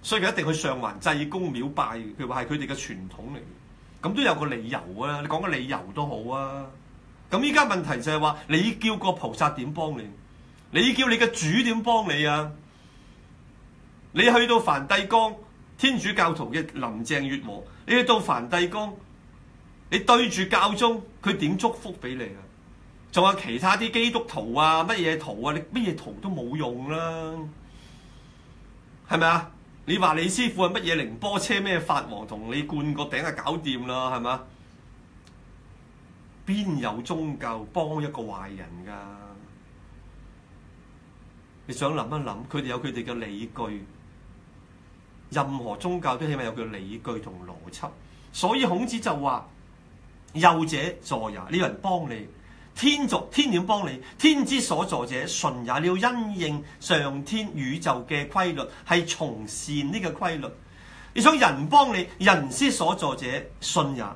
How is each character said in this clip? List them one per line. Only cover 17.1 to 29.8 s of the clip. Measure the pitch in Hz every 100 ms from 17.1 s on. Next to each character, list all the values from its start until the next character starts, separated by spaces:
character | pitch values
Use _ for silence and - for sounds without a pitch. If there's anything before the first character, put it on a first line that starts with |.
| 147
月 | 139 139 113
娥， | 101 - - -
你 |
去 | 240
到 | 247 220
梵 | - 127 120
蒂 | 175 175
岡， | 208 214 202 - - - - - - - - -
你 | 208
對 | - 240 233
住 | 185 190
教 | 208 196
宗， | 214 240 226 - -
佢 | - 262
點 | 147 190
祝 | 233
福 | - 214 175
俾 | 151 127
你 |
啊？ | 110 98 95 - - - - - -
仲 | -
有 | 190 190
其 | - 120
他 | 185 196
啲 | 226
基 | 226 233
督 | 233 226
徒 | 143 110 123
啊， | 156 160
乜 | 170 220
嘢 | 165 156
徒 | 139 104
啊， | 127
你 | 151 156 240
乜 | 214
嘢 | 151
徒 | - 101
都 | 196
冇 | 170 120 147
用 | 131 120 135
啦， | 160 165 165 160 160 156 151 - - - - - - - - - - - - - - -
係 | 165
咪 | 165
啊？ | 170 165 - - -